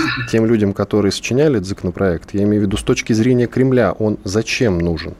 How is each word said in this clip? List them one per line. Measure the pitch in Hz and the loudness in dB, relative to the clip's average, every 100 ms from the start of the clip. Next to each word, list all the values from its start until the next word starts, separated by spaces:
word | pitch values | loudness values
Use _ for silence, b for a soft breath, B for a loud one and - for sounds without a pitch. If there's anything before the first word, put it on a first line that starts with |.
| 160 | -2
<laughs> | 127 120 | -4 -2
тем | 113 113 | 0 2
людям, | 117 101 | 2 2
которые | 98 101 107 98 | 0 0 2 2
сочиняли | - - 123 156 120 | -2 -2 0 2 0
этот | 90 | -2
законопроект, | 101 92 85 98 82 - | -6 -6 -2 -2 -2 -4
я | 101 | -2
имею | 104 107 | 2 2
в | 101 | 0
виду | 104 | -2
с | |
точки | - 127 - | 0 -2 0
зрения | 110 123 123 117 | 0 2 2 0
Кремля, | - 131 127 101 | 0 2 2 2
он | - 107 - | 0 -2 -2
зачем | 101 101 113 - 120 87 | -2 -4 -2 -2 0 0
нужен? | 85 80 82 | 0 -4 -8